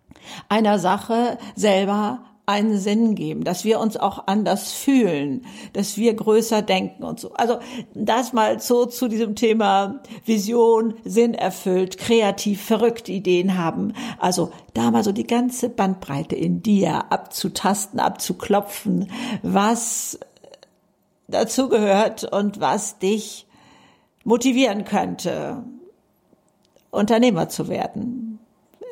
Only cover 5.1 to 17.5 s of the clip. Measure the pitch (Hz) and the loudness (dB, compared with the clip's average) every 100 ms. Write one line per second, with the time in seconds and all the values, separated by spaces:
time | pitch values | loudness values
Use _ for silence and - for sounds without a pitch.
5.1 | 147 143 123 - - - - 202 - 233 | 2 -2 -4 -8 -16 -8 -6 -4 0 2
6.1 | 214 214 214 226 214 208 190 196 - 160 | 2 4 4 4 0 2 0 0 -6 -10
7.1 | - - - 233 240 240 247 - - 214 | -10 -8 -2 -2 -2 -6 -12 -12 -6 0
8.1 | 226 240 233 214 214 - 240 247 - 247 | 0 0 0 0 0 2 2 2 -2 -2
9.1 | 220 220 214 233 220 202 196 196 269 - | -2 -2 0 2 4 4 2 0 -6 -14
10.1 | - - 220 196 240 226 226 226 220 - | -8 -2 0 2 4 6 6 2 -4 0
11.1 | 196 233 - 185 185 190 185 185 - - | 2 4 2 -4 -2 0 0 0 -4 2
12.1 | 226 202 196 208 196 - 220 233 233 - | 4 4 0 -2 -2 0 2 2 0 -6
13.1 | 190 180 180 190 185 165 - 196 - - | -4 2 2 2 0 0 -2 -4 -6 -10
14.1 | - 180 180 160 - - 226 233 226 208 | -2 0 0 -2 -6 -10 -2 2 2 2
15.1 | 202 233 233 247 247 240 233 196 185 - | -2 0 0 0 -2 -4 0 0 -2 -6
16.1 | 139 165 - 170 175 214 202 175 160 - | -8 -4 -2 0 0 2 4 4 0 -2
17.1 | - - - 180 | -4 -4 -6 -6